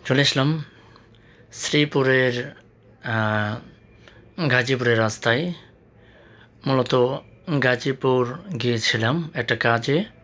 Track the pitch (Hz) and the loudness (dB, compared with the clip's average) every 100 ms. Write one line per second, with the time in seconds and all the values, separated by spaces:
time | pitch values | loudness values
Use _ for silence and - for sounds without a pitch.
0 | - 131 139 139 139 160 143 - - - | 2 2 2 2 0 -2 -8 -18 -20 -20
1 | - - - - - - - 151 147 143 | -20 -20 -20 -20 -20 -10 -2 2 2 2
2 | 131 131 127 123 127 - - _ - - | 4 4 2 0 -8 -14 -20 _ -20 -14
3 | 117 113 107 107 104 117 - - - - | -4 -2 0 0 -2 -6 -12 -20 -20 -20
4 | - - - - 151 127 123 131 120 113 | -20 -20 -18 -6 0 0 0 0 2 2
5 | 110 - 117 120 180 170 - _ _ _ | 0 0 -2 0 -2 -8 -16 _ _ _
6 | - - - - - _ 139 135 123 131 | -20 -20 -20 -20 -20 _ -2 0 2 2
7 | 123 139 - - - 147 127 123 143 135 | 2 -2 -12 -18 -4 0 2 0 -2 -2
8 | 135 127 120 143 202 135 123 117 - 117 | 0 2 0 -6 -10 -4 -2 0 -2 0
9 | 113 160 151 147 117 113 117 117 117 151 | 0 -2 -4 -6 -4 0 2 0 0 -2
10 | 214 - | -2 -12